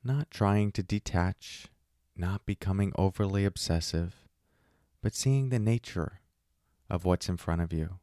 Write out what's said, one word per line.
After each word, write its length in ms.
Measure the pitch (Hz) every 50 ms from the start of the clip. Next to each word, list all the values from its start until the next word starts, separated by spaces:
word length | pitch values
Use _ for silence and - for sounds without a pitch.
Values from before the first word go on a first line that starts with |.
| -
Not 260 | 120 135 143 147 _
trying 440 | - - 107 98 101 104 104 104 -
to 100 | - 92
detach, 840 | - 104 104 _ - - 87 87 92 95 _ - - - - - - _ _ _ _ _ _ _ _ _
not 320 | - 87 90 98 101 _
becoming 460 | - 101 - - 98 95 98 101 101 -
overly 480 | - 95 98 95 - 104 98 98 101 98
obsessive, 800 | 101 - - - - 85 82 82 - - 85 85 87 - _ _ _ _ _ _ _ _ _ _ _ _ _ _ _ _ _
but 140 | - 107 -
seeing 320 | - - 135 135 135 135
the 100 | 131 127
nature 600 | 120 104 110 117 117 - - - 90 78 - - - _ _ _ _ _ _ _ _ _ _ _ _ _ _
of 160 | - 87 87
what's 240 | 90 90 87 - -
in 80 | 90
front 240 | 87 - - 82 82
of 100 | 85 85
you 280 | 85 80 80 85 95 92